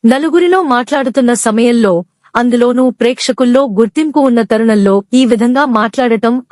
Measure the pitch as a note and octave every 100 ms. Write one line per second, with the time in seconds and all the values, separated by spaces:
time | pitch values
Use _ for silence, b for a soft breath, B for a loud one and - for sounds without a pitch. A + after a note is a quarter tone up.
0 | A3+ C4 D#4 E4+ F4 F#4 E4 B3 B3 C#4+
1 | C4 B3+ A#3+ A#3+ A#3 G#3+ A#3+ A#3 G#3 E3+
2 | F3+ _ b A3+ A#3+ A#3+ A#3+ B3 B3+ A3
3 | A#3 B3+ - B3 B3 B3 C#4 G3 A3+ -
4 | D#4 D4 C4+ A#3 G#3+ A3 A3+ G#3+ G3 G3
5 | G3+ B3+ B3+ A3+ A#3+ B3 D4 A3 A3 -
6 | B3+ A3+ A#3 B3 B3